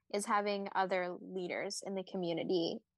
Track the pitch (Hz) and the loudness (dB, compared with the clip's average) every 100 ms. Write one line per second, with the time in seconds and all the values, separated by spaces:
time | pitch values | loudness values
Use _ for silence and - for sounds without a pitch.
0 | _ 208 208 208 208 202 196 - 190 185 | _ -4 2 2 2 0 0 2 2 2
1 | 180 - 185 185 175 110 180 202 - 196 | 0 -4 -6 -4 -2 -2 -2 -4 -4 -4
2 | 185 196 170 165 - 180 170 220 _ | -4 -2 0 0 2 2 2 -2 _